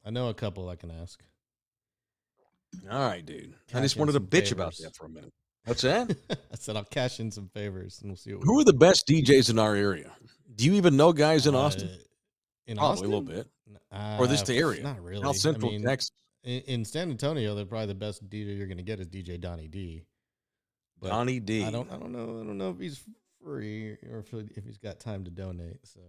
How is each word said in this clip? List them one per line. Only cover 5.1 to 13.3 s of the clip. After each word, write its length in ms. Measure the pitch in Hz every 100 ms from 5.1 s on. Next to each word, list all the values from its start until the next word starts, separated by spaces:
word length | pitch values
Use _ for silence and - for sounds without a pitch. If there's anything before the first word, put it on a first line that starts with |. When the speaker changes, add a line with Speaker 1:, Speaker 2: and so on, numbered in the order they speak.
| - - _ _ _ -
Speaker 2:
What's 160 | 120
that? 340 | 127 190 240 175
Speaker 1:
<laughs> 80 | _
I 260 | 151 - -
said 220 | - 107
I'll 80 | 104
cash 340 | 151 127 -
in 100 | 113
some 200 | 104 95
favors, 460 | 107 104 95 95 -
and 100 | 101
we'll 40 | 92
see 160 | -
what 120 | 101
we 20 | 143
Speaker 2:
Who 80 | 262
are 40 |
Speaker 1:
can 40 | 277
Speaker 2:
the 40 |
Speaker 1:
do. 60 | 135
Speaker 2:
best 260 | 165 185 -
D 160 | 160
Js 280 | 131 135 117
in 100 | 113
our 160 | 107 101
area? 380 | 101 92 - - - _ _ 107
Do 100 | 131
you 80 |
even 240 | 202 180 139
know 160 | 160
guys 340 | 160 151 160 143
in 80 | 131
Speaker 1:
Uh, 40 |
Speaker 2:
Austin? 300 | 143 95 - - _ _ _ _ _ _ -
Speaker 1:
in 80 | 110
Speaker 2:
Probably 140 | 151
Speaker 1:
Austin? 140 | 185 95
Speaker 2:
a 40 |
little 120 | 101
bit. 260 | 87